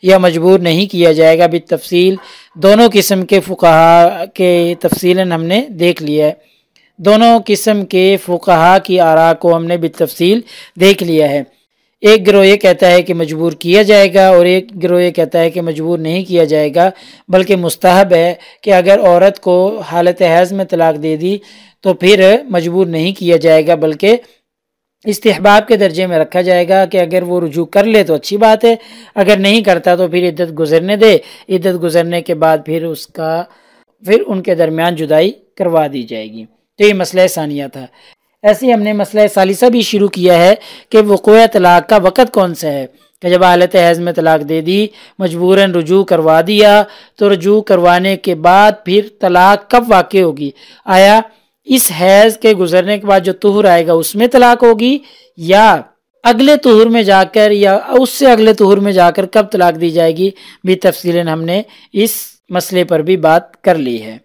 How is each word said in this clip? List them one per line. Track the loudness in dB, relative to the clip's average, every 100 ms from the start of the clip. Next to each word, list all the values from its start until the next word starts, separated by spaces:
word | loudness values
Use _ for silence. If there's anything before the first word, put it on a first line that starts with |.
या | 2 2
मजबूर | 2 0 0 0
नहीं | 0 -2 -4
किया | 0 0
जाएगा। | 4 2 4 2
बितफसील | -2 -6 -8 -4 0 0 -2 -10 -20 _ -2
दोनों | 2 4 4
किस्म | 2 -2 -4
के | -2 -2
फुकाहा | -2 0 2 4 4 4 2 0 -12
के | -4 0 0 -2 -4
तफसीलन | -4 -2 -2 -2 -2
हमने | -4 -4 -4 -4
देख | -4 -2 -2
लिया | -6 -2 -2
है, | -4 _ _ _ _ _ _
दोनों | 0 2 4 2
किस्म | 0 -4 -2 -4 -2
के | -2 0 -2
फुकाहा | -4 -6 0 2 4 2
की | 0 0
आरा | 2 2 2 0
को | 0
हमने | -2 -2 -6
बितफसील | -6 -6 -8 -2 -2 -2 -4 -20 -20 -2
देख | 0 0
लिया | -2 0 0
है। | -2 -8 _ _ _ _ _
एक | 2 2 2
गिरोह | 2 4
ये | 2
कहता | 2 2 2
है | 2
कि | 0 -6
मजबूर | -6 -4 -6 -6
किया | 0 0 4
जाएगा | 4 4 4 4
और | 4 2
एक | 0 -4 -8
गिरोह | -4 0
ये | -2
कहता | -2 -4 -2
है | -2
कि | -4
मजबूर | -8 -8 -6 -6
नहीं | -4 -6 -4
किया | -2 0
जाएगा, | 0 -2 0 -2 -2 -20 -20 _
बल्कि | -2 0 -2
मुस्तहब | -2 -2 0 2 2
है | 2 0 -4 -14 _
कि | 0
अगर | 0 2 2 4
औरत | 4 2 0
को | -2 0 0 -4
हालत | -8 -2 -2 0
हैज़ | 0 2 0
में | -4 -6
तलाक | -2 -2 -2
दे | -6 -6
दी | -4 -6 -10 -20 _ _
तो | -4 -2
फिर | 0 2 2 2 -2
मजबूर | -6 -4 -4 -4
नहीं | -2 -6 -6
किया | -2 0
जाएगा, | 2 0 0 -2
बल्कि | -2 -2 -2 -2 _ _ _ _ _ _ _ _ -10
इस्तिहबाब | -4 -2 0 2 2 2
के | 0
दर्जे | 0 -2 -4
में | -2
रखा | -2 -4
जाएगा | 0 0 0 0 0
कि | -2
अगर | -2 -4
वो | -4 -4
रुजू | -4 -6 -4
कर | -2 0
ले | 0
तो | 0
अच्छी | -4 -4 0
बात | 0 2 0
है, | -2 -6 -20 -14 -4
अगर | 0 0
नहीं | 0 0
करता | 0 -2 0 -2
तो | -2
फिर | -2 -4
इद्दत | -4 -8
गुजरने | -6 -2 -2 -2 0
दे, | 2 2 -2 -20 -6
इद्दत | -4 -4 -4
गुजरने | -2 -2 -2 -6
के | -6 -2
बाद | 0 0 -4
फिर | -8 -8
उसका, | -12 -14 -12 -8 -6 -8 _ _ _ _ _
फिर | -2 -2
उनके | -2 -6 -4 -2
दरमियान | -2 -2 -4 -4
जुदाई | -2 0 0 -4 _ _
करवा | -2 -2 -2
दी | -6 -10
जाएगी। | -12 -14 -16 -20
तो | _ _ _ 0
ये | 0
मसला | -4 -2 -2
सानिया | -2 -8 -8 -12
था। | -16 -20 _ _ _ _ _
ऐसे | -2 0 0
ही |
हमने | -2 -2 -4
मसला | -4 0 0
सालिसा | 0 -2 0 0
भी | 0
शुरू | -2 -2 -2
किया | -2 0 2
है | 2 0 -4 -20 _
कि | 0
वक़ूअ | 2 0 4 4 4
तलाक | 2 2 2 2
का | 0
वक़्त | 2 0 0
कौन | 0 -4 -4
सा | -8
है, | -8 -10 _ _ _
कि | -2
जब | 2
हालत | 2 2 2 2
हैज़ | 2 0
में | -4 -4
तलाक | 0 -2
दे | -2 -6
दी, | -2 -4 -4 _ -20 -8
मजबूरन | -8 -4 0 0 0
रुजू | -2 0 -2 0
करवा | 0 2 0
दिया, | 0 2 4 4 0 -8 _ _
तो | -2
रुजू | 0 0 -2
करवाने | 0 0 2 0 -2 -4
के | -6 -2
बाद | 2 4 2 0 -4
फिर | -4 -4 _
तलाक | -2 2 2 2 0
कब | -2 2
वाक़ | 0 2 -2
होगी? | -2 -4 -12 -14 _ _ -2
आया | 2 4 2 0 _ _ _ -4
इस | -2 -2
हैज़ | -2 2 4 4 2
के | -2
गुजरने | 0 0 -2 -2 -6
के | 0
बाद | 0
जो | 0 -4
तुहुर | -2 0 2
आएगा | 2 2 -2
उसमें | -2 -2 0
तलाक | 4 4 4
होगी, | 2 2 0 -4 -8 _ _ _
या | 0 2 4 2 -4 _ _ _
अगले | -2 2 2 2
तुहुर | 4 4 4
में | 2
जाकर | 2 2 2 0 0
या | 2 2 0 0 -2
उससे | -2 0 4
अगले | 4 4
तुहुर | 2 2 2
में | 0
जाकर | 2 2 0 -2
कब | -2 -2
तलाक | 0 -2 -2
दी | -4
जाएगी? | 0 -2 0 -6 -6 -20 -12 -4
भी | -2
तफसीलन | -2 -2 -6 -4 -4
हमने | -6 -4 -6 -6 _ _ -4
इस | -4 -4 -14 _ _
मसले | -8 -4 -4 -2
पर | -2
भी | -2 -2
बात | 0 0 -2 _
कर | -2 -2
ली | -4 -8
है। | -12 -20